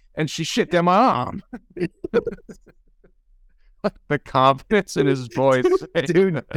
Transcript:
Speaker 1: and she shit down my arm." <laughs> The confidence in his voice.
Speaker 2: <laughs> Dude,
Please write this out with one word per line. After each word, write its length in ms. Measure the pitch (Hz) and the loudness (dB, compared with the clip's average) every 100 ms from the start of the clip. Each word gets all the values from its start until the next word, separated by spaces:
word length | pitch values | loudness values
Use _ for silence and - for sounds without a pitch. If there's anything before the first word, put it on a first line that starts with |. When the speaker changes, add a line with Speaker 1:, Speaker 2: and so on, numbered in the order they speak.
| _ - | _ -6
Speaker 1:
and 140 | 151 | -6
she 140 | - | -6
shit 260 | 160 - 170 | -6 -4 0
down 140 | 175 175 | 0 2
my 100 | 190 | 4
arm." 460 | 254 127 123 - - | 4 0 -4 -10 -14
<laughs> 60 | 247 _ - - _ - 226 - 190 - - _ _ _ _ 185 _ _ _ _ _ _ _ 208 - - | -18 _ -8 -8 _ -6 -4 -4 -8 -14 -20 _ _ _ _ _ _ _ _ _ _ _ _ -8 -8 -4
The 100 | 147 | -6
confidence 760 | - 135 131 135 - 208 190 - | -2 2 4 4 0 -2 0 0
in 100 | 143 | 0
his 200 | 139 120 | 0 -4
voice. 340 | 127 135 131 208 | 0 2 2 2
Speaker 2:
<laughs> 400 | 381 - 170 - | 0 -2 -4 0
Dude, 380 | 170 190 151 - | 2 2 0 -6